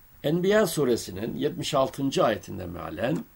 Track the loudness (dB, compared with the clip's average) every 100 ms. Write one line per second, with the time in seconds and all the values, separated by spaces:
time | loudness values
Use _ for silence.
0 | -20 -6 -2 0 4 4 4 2 2 2
1 | 0 -6 -6 -2 -4 -2 -2 2 0 0
2 | -2 2 2 2 -4 -10 -8 -8 -8 -4
3 | -2 -2 -6